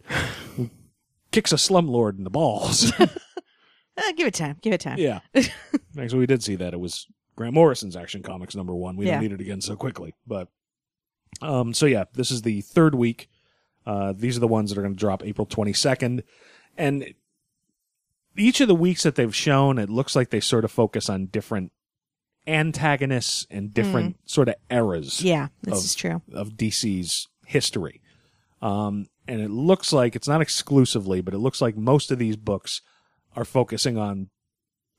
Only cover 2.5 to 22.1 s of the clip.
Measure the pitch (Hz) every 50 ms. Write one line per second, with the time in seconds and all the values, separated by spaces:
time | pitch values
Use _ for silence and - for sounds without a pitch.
2.5 | 104 - - - - - 240 - - - - - - - - _ - - - _
3.5 | _ _ _ _ _ _ _ _ - - 440 403 320 320 330 233 - - 160 143
4.5 | 143 - - 220 190 165 - - - 202 156 131 104 92 - _ - 269 - -
5.5 | - - - - - - _ _ - 143 127 113 127 131 127 127 135 120 107 107
6.5 | 98 90 92 90 85 87 90 85 - - - _ _ _ _ _ - - 113 117
7.5 | 135 160 170 151 123 - 110 95 85 90 87 - - 98 90 - 92 90 90 -
8.5 | - 101 92 90 90 87 90 90 92 95 101 180 160 143 110 107 98 95 98 95
9.5 | 101 95 - 107 104 95 123 131 - - 87 82 - _ - 120 107 95 90 -
10.5 | _ _ _ _ _ _ _ _ _ _ _ _ _ _ _ _ - - - 156
11.5 | 139 123 120 117 117 - 156 143 123 101 92 - - 127 123 - 131 117 107 117
12.5 | 104 101 - - - 175 160 156 139 123 120 117 117 - - _ _ _ _ _
13.5 | _ _ _ _ _ _ - 110 104 101 98 98 95 98 117 127 120 120 120 113
14.5 | 113 110 107 101 101 101 101 98 98 92 107 101 95 95 - 107 101 - 104 -
15.5 | - 110 104 104 95 - - 143 131 - 131 120 123 123 - _ _ _ _ _
16.5 | - - _ _ _ - 160 139 143 139 131 - - _ _ _ _ _ _ _
17.5 | _ _ _ _ _ _ _ _ _ _ _ _ _ _ _ _ - 196 208 240
18.5 | - - 277 220 180 165 175 180 170 - - 160 - - 123 110 104 - - 151
19.5 | 139 135 139 139 135 117 104 98 110 123 123 - - 139 123 - - 104 - -
20.5 | 127 113 110 104 - - 113 101 - 110 - - 98 95 95 92 - 107 - -
21.5 | 113 98 92 87 _ _ _ _ _ _ _ _